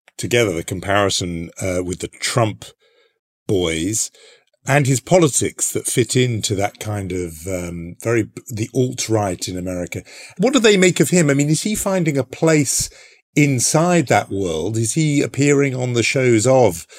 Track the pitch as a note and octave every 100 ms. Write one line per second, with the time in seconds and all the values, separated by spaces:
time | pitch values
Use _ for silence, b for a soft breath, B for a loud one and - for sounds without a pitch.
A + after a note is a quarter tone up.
0 | _ - G#2 A#2+ G#2+ E2 - F#2 G2 G2+
1 | G2 - F2+ E2+ E2 - F#2+ F2+ F2+ F2+
2 | - - - B2+ G#2+ F#2 - _ _ _
3 | _ _ _ _ - G2 E2 D#2+ F2+ A2
4 | - b b b b _ - C#3+ C3 C3
5 | - F#3 D#3 - F#2 - - - - -
6 | A2+ B2+ B2 A2 - F#2+ G2+ - G#2+ G#2
7 | F#2+ F#2 F2 D#2+ F2+ F2+ F2 E2+ E2+ E2+
8 | A2+ A#2 A2 - - G#2+ A2 C3 B2 B2
9 | - A2 G2+ F2+ - F#2 F2+ F2+ E2+ F#2+
10 | B B B - A#3 C#4 A3 G3 F#3 -
11 | D#3 F3+ D3 C#3 D3 D#3 G#3+ G#3+ G3+ F#3+
12 | D#3+ C#3 B2+ - D#3+ D#3+ - - - b
13 | b b _ D#3 C#3+ B2+ - D#3 F3 F3
14 | C3 G#2 - G2 F2+ D#2+ F#2 A2+ A2+ D#3+
15 | D#3 C#3+ C3 C3 C#3+ C#3 C#3 B2+ B2+ A#2+
16 | G#2+ C#3 B2+ A2 A#2+ C3 A2 E2 -